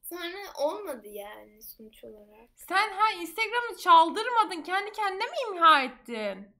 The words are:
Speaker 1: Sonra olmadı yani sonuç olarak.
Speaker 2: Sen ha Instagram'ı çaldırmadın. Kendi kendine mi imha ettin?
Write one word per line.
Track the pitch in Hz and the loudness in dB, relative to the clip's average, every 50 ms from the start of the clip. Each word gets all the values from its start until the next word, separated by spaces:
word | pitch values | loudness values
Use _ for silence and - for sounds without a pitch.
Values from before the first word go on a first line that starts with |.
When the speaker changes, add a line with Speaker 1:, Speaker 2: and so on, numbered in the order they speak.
| _ - | _ -14
Speaker 1:
Sonra | 339 349 349 339 349 403 403 - - - | -14 -10 -10 -10 -10 -10 -12 -14 -8 -4
olmadı | 269 302 359 415 415 370 277 233 208 208 | -4 -4 -4 -4 -10 -10 -12 -12 -12 -16
yani | 208 202 202 208 214 214 214 214 214 214 220 | -16 -14 -14 -14 -16 -20 -20 -20 _ -20 -20
sonuç | - - _ 220 220 220 - - | -20 -20 _ -20 -20 _ -20 -20
olarak. | 233 220 214 208 208 208 214 233 240 _ | -20 -20 -20 -20 _ -20 -20 -20 _ _
Speaker 2:
Sen | _ - - 339 381 415 427 | _ -12 -2 0 0 0 0
ha | 392 381 427 440 | 0 2 2 2
Instagram'ı | 415 359 339 330 - - 440 427 440 480 480 480 381 - | 2 -2 -8 -10 -4 -4 -4 -2 -2 -2 -2 -4 -8 -4
çaldırmadın. | - 359 339 330 320 339 262 381 440 494 494 466 427 - 370 330 294 | 4 8 8 8 8 6 2 -4 -4 0 2 2 2 0 -2 -10 -6
Kendi | 330 359 392 403 415 | -4 -2 -2 -2 -4
kendine | 427 - 427 392 381 381 427 | -6 -4 -4 -2 -2 -2 -6
mi | 494 679 679 539 453 | -4 -4 -6 -6 -6
imha | 392 349 330 320 311 285 | -2 4 6 8 8 6
ettin? | 262 254 254 - _ - 240 220 214 202 196 190 202 - _ | 4 0 -6 -12 _ -10 -8 -6 -4 -6 -6 -8 -14 -20 _